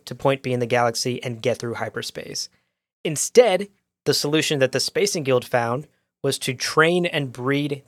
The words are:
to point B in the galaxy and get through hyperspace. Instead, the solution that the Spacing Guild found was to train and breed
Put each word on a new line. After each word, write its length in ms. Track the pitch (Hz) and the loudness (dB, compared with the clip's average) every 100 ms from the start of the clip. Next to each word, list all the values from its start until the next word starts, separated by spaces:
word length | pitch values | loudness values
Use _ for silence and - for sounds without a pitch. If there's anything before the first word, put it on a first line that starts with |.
to 100 | - | -6
point 280 | 127 139 135 | -2 0 0
B 100 | 131 | 0
in 80 | 123 | -2
the 60 | 120 | 0
galaxy 560 | 123 120 117 127 120 | 2 2 0 -4 -4
and 180 | 131 113 | -6 -4
get 160 | 123 113 | -2 -2
through 160 | 120 | -4
hyperspace. 760 | 110 110 117 120 - - - - _ _ _ _ _ | -6 -6 -8 -10 -10 -12 -10 -12 _ _ _ _ _
Instead, 640 | 175 147 - 233 233 185 202 _ _ _ | -6 -4 2 6 6 6 -2 _ _ _
the 80 | - | -2
solution 440 | 139 147 156 151 151 | 0 2 0 2 2
that 140 | 131 | 2
the 80 | 131 | 0
Spacing 420 | - 156 202 185 | -2 0 -2 0
Guild 200 | 135 127 | 0 0
found 420 | - 123 117 127 151 _ _ _ | 2 0 0 -2 -6 _ _ _
was 160 | 139 135 | -4 -2
to 120 | - | -4
train 520 | 123 - - 160 180 175 | -6 -2 4 4 4 0
and 260 | 160 135 | -2 -4
breed 500 | 120 127 139 147 135 | -4 -2 0 -2 -6